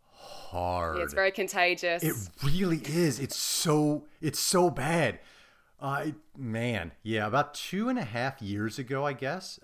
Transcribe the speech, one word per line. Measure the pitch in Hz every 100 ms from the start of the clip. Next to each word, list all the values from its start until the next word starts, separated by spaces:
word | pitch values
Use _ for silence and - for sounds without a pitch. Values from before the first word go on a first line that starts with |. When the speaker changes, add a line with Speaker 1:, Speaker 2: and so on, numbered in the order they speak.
| _
Speaker 1:
hard. | - - - - 87 87 90 85 -
Speaker 2:
Yeah, |
it's | -
very | - 190
contagious. | 190 190 196 175 175 175 170
Speaker 1:
It | 160 123 92 -
really | 139 170 190 160
is. | 147 160 165 131
It's | 139 -
so, | - - 165 151 151 147 - -
it's | 156 -
so | - 185 175
bad. | 123 123 170 127 92 - - - _ _ -
I, | 139 139 151 151 - -
man, | 123 113 123 107 85 -
yeah, | 104 110 104
about | 127 143
two | - - 185 233
and | 254
a |
half | 131 117 131 -
years | 98 101 113 110
ago, | 123 135
I | 143
guess, | 139 131 185 - -